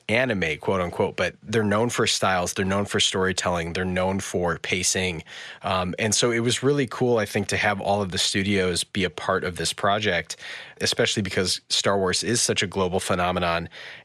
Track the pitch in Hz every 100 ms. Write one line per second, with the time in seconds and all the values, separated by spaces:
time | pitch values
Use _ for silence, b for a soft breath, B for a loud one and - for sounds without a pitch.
0 | - 113 127 98 82 76 - 95 87 -
1 | 101 - 87 - - 113 104 104 120 -
2 | 110 - 101 92 90 - 95 101 101 139
3 | - 98 92 90 92 87 85 90 92 90
4 | 92 95 - 92 87 123 - 95 90 95
5 | 92 80 - B B B 98 92 90 -
6 | 110 101 120 117 120 113 131 143 127 -
7 | 123 117 101 107 95 98 107 98 - 101
8 | 95 92 - 104 98 98 92 82 - 101
9 | 87 - - 95 92 82 82 - 101 107
10 | 104 85 - - B B B - - -
11 | 117 117 92 104 92 - - - 110 98
12 | 92 90 95 117 - 104 95 98 92 92
13 | - 90 90 90 87 85 85 B B B